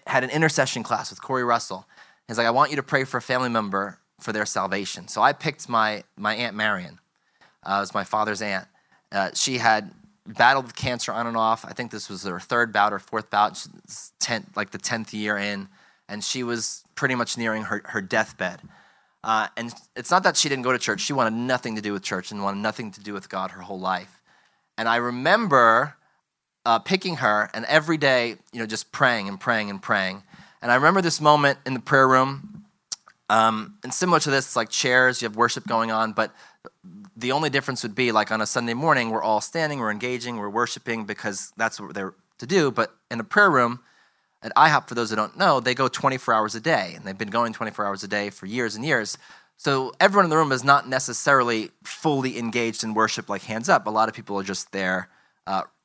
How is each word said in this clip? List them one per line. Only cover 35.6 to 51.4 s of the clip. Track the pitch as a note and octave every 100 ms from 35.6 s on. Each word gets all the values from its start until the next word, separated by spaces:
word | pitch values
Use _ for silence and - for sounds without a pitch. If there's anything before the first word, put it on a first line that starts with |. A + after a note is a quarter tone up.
| G#2
going | A#2 A2+
on, | A2 A2
but | G#2+ G#2+ - - _ - - - G3 - A#2
the | B2
only | C#3+ D#3
difference | C#3 B2+ B2+
would | A#2 G#2
be, | B2
like, | A2 G#2
on | A2
a | A2
Sunday | B2 A#2+
morning, | A#2 D#3 C3+ A2+
we're | A2
all | G2+ G#2+
standing, | - E3 D#3 C#3+
we're | A2
engaging, | G#2 B2 B2+ A#2+ A#2
we're | G#2
worshiping | A2 A#2+ - - A2+
because | G#2 G#2 A2 G2 - -
that's | A2+ -
what | F#2+
they're | F#2+ F#2+ - _ -
to | B2+
do. | F#3+ C#3+
But | A#2 A2 _ -
in | A#2
a | G#2+
prayer | G#3 G3+
room | C#3 A#2+ B2 _ _ _ _ _ _
at | A2+ -
ihop, | D#3 C#3+ -
for | A#2+
those | A2
who | G#2+
don't | G#2+ D#3+
know, | F#3 C3+
they | A#2+ B2
go | C3
twenty-four | - C3+ C3 -
hours | A2 G#2+ A2+
a |
day, | D#3+ C3+ F2+ -
and |
they've | F#2+ F#2+
been | G#2+
going | A#2 A#2
twenty-four | A2 A2 G2+ G2+
hours | G2
a | G2+
day | G#2 G2+
for | - F#2+
years | A#2+ A#2 G#2+
and | D3
years. | B2+ G#2 - - - _ _
So | - C3+ C3 -
everyone | G3 G3+ F3
in |
the | D#3
room | D3
is | B2+
not | C3+ C#3 B2+
necessarily | C3 B2+ A#2 - C#3